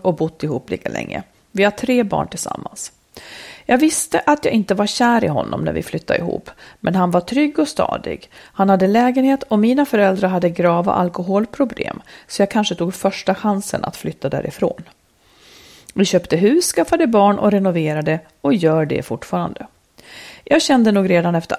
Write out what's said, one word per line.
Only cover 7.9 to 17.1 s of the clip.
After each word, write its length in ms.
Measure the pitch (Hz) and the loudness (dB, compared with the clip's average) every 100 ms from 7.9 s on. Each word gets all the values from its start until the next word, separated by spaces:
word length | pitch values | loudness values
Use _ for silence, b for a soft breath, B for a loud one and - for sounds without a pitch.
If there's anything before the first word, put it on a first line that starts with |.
| - - 76 - B B | -4 -6 -10 -12 B B
Han 160 | - 196 | 0 2
hade 180 | 190 190 | 4 4
lägenhet 560 | 220 247 254 262 269 | 4 2 2 2 0
och 160 | - 214 | 0 2
mina 280 | 220 262 285 | 2 2 2
föräldrar 420 | 220 196 190 190 | 2 2 2 0
hade 220 | 185 175 | 0 0
grava 420 | 170 175 170 185 | 2 2 2 2
alkoholproblem, 1080 | - 180 175 175 196 220 - 262 - - 50 B B - | 0 0 -2 -2 -2 -2 -2 -4 -2 -8 -8 B B -8
så 160 | - | -2
jag 80 | 196 | 0
kanske 240 | 220 214 | 0 -2
tog 200 | 175 175 | -2 -4
första 400 | - 196 - - | -2 -4 -2 -2
chansen 500 | 190 214 196 - - | -2 -2 -2 -4 -6
att 120 | - - | -6 -8
flytta 320 | 156 - 139 | -10 -6 -6
därifrån. 520 | 143 - - 180 - - _ _ _ B B B B B B B | -4 -6 -4 -4 -4 -12 _ _ _ B B B B B B B
Vi 100 | - | -2
köpte 320 | 196 185 170 165 | 2 2 0 2
hus, 280 | 208 311 349 | 4 4 2
skaffade 340 | - 320 330 | 0 0 2
barn 320 | 302 | 2